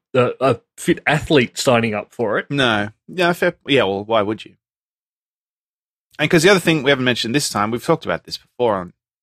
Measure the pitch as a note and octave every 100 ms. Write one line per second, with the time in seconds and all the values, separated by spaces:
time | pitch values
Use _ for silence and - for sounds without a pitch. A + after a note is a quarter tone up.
0 | _ B2+ B2 - C3 B2 _ - - E3
1 | - D3 - C#3+ A#2 - - A#2+ A2+ G#2
2 | - - A2 B2+ - C#3+ B2 G#2+ G#2 -
3 | - E3 F3 E3+ F3+ - - C3+ G2 G2
4 | G#2+ A2+ G2+ A2 - _ _ _ _ _
5 | _ _ _ _ _ _ _ _ _ _
6 | _ - D#3 F3 F3 F#3+ F3 - B2+ C3+
7 | B2+ A#2 A2 C#3+ - G#2+ G#2 A#2+ - D#3+
8 | F#2+ D#2+ - - _ - A#2+ F#2+ F2+ -
9 | _ _